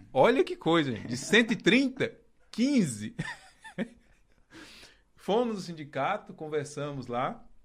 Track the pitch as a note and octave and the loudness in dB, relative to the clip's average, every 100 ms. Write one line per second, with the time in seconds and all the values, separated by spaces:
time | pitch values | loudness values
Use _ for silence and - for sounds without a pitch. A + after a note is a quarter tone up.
0 | G2+ C3+ F#3 C4+ E4+ F4+ E3 E3+ C#3 G#2+ | -4 4 6 6 2 0 2 4 2 -2
1 | G2+ B2 - G#3 A3+ A#3 - A#3 C4+ - | -6 -6 2 2 4 2 4 4 2 -2
2 | B2 - _ _ _ - C4 C#4+ D#3 G#2+ | -6 -6 _ _ _ -2 2 4 2 -2
3 | G#2+ - - - - _ A5 - - - | -10 -8 -8 -10 -18 _ -18 -10 -10 -10
4 | _ _ _ _ _ - - - - _ | _ _ _ _ _ -20 -20 -20 -20 _
5 | _ _ - G#3+ A#3+ G#3 E3+ D#3+ C#3+ C3+ | _ _ -2 0 0 -4 -8 -12 -10 -4
6 | D3 G#3 - F3+ D3+ D3+ D3 - D3 C#3+ | -2 -4 -8 -14 -6 -6 -6 -8 -8 -8
7 | A#2 A#2+ D3 A#3 - - | -6 -4 -4 -6 -16 -20